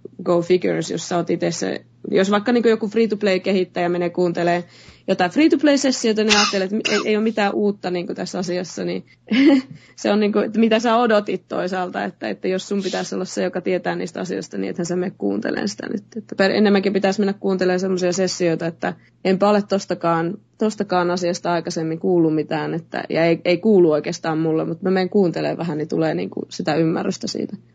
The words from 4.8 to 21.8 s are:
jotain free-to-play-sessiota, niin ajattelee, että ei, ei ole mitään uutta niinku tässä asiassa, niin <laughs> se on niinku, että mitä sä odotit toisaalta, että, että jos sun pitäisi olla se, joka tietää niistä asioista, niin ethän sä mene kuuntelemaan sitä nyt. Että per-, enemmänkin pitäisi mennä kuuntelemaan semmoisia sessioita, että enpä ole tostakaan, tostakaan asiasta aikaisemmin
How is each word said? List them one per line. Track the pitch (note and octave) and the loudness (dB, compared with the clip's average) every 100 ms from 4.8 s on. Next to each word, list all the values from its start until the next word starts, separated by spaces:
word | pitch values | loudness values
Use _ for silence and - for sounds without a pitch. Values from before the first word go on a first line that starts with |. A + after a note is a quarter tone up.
| - - - | -20 -12 -4
jotain | F#3+ F3+ | 0 0
free-to-play-sessiota, | C#4 D#4 C#4 D4 C#4 C4+ B3+ A3+ G#3+ | 4 4 4 4 4 2 0 0 2
niin | G#3+ G#3 | 4 4
ajattelee, | G#3 G3 | 4 0
että | F#3+ G#3+ - | -2 -2 -2
ei, | G#3 | -2
ei | - G#3+ | 0 0
ole | |
mitään | A3 G#3+ G3+ | 0 0 0
uutta | - G#3 G3+ F#3 | 0 0 -2 -4
niinku | F3+ F3 | -4 -4
tässä | F#3 F3+ F#3+ | -8 -6 -6
asiassa, | F3 F3+ F3+ - | -4 -4 -6 -6
niin | F3+ F#3 - _ - A3+ C#4 | -6 -6 -10 _ -2 2 6
<laughs> | C4+ - - - - | 4 2 -10 -20 -6
se | G#3+ | 0
on | G3+ | 2
niinku, | G#3 G#3 | 2 2
että | A3 G#3+ | 0 2
mitä | A3+ A3 | 4 4
sä | A3+ A3+ | 2 2
odotit | A#3+ G#3 G#3 F3+ - | 4 2 0 -4 -6
toisaalta, | - F3+ F#3 F3+ F#3+ | -6 -4 -4 -4 -4
että, | G3+ - - | -6 -6 -8
että | G3 F#3+ | -6 -4
jos | F#3 - | -4 -4
sun | G3+ | -4
pitäisi | F#3 F#3 F3+ | -4 -4 -6
olla | G3 | -6
se, | F#3 - | -6 -4
joka | F#3 F3+ | -4 -4
tietää | F#3 F3+ F3+ E3+ | -2 -2 -2 -6
niistä | F3 - | -6 -6
asioista, | F3+ F#3+ F3+ G3+ | -6 -6 -8 -6
niin | - | -6
ethän | - E3+ | -4 -4
sä | F3+ | -4
mene | D3+ - | -4 -4
kuuntelemaan | C#3+ G2 - - G3+ | -4 -2 -4 -4 -4
sitä | - - | -6 -8
nyt. | G3+ - A3+ | -8 -8 -14
Että | - | -8
per-, | - G3 | -2 0
enemmänkin | G3+ G#3 G3 G3 | 4 4 4 2
pitäisi | G3 G3 G3 | 0 0 0
mennä | G3 | -2
kuuntelemaan | G3+ G3 F#3 F3+ F3+ | -2 -2 0 0 0
semmoisia | F#3+ F#3 F3+ | 0 0 0
sessioita, | F3+ F#3 - F3 E3 E3 | 0 -2 0 0 0 -2
että | - D#3+ D#3+ _ _ | -4 -6 -6 _ _
enpä | F#3 F#3+ G3+ | -2 2 4
ole | G#3 G3+ | 4 2
tostakaan, | G3 - F3 E3+ E3 E3+ G3+ _ _ | -2 -2 -4 0 0 -2 -6 _ _
tostakaan | A3 A3 G3+ F3+ F3 | -2 -2 -2 0 0
asiasta | F3 F3 E3+ F3 | 0 -2 -2 -2
aikaisemmin | E3+ E3+ E3+ | -2 -2 -4